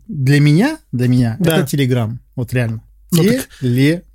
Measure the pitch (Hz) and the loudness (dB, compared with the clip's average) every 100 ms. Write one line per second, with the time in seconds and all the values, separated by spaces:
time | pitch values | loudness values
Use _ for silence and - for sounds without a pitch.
0 | - 170 131 143 147 151 269 320 _ 120 | -12 -4 2 4 4 4 2 -4 _ -4
1 | 123 127 117 113 165 165 139 147 131 123 | 0 2 0 0 0 0 0 -2 0 0
2 | 110 120 - - 120 127 117 110 - - | -2 -8 -12 -10 -6 -4 -4 -6 -14 -20
3 | - 165 185 254 - - 127 123 143 170 | -4 0 2 0 -4 -6 -2 2 2 0
4 | - | -6